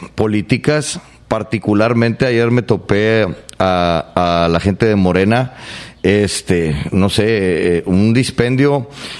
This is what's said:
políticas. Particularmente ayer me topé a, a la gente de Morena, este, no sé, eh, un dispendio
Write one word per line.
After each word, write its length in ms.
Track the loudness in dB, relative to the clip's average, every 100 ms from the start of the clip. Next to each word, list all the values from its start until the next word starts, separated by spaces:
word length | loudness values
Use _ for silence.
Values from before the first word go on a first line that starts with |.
| -8
políticas. 840 | -4 -2 -2 -2 -2 0 -2 -2 -10 -16 -14 -6
Particularmente 1000 | -6 -4 -4 0 2 2 2 0 0
ayer 280 | 0 2 2
me 100 | 0
topé 640 | 0 -2 0 0 2 2 0 -4 -10 -2
a, 880 | 0 2 0 0 -2 -2 0 2
a 40 | 2
la 120 | 0
gente 260 | 0 0 2
de 80 |
Morena, 600 | 2 2 2 2 0 -2 -8 -18 -18 -18 -4
este, 760 | 0 2 0 -2 -2 0 0 -4 -2
no 160 | 0 0
sé, 160 | 0 0 0 0 0 0 0
eh, 40 | 0
un 280 | 0 2
dispendio 720 | 2 0 -2 0 2 0 0 -4 -14 -16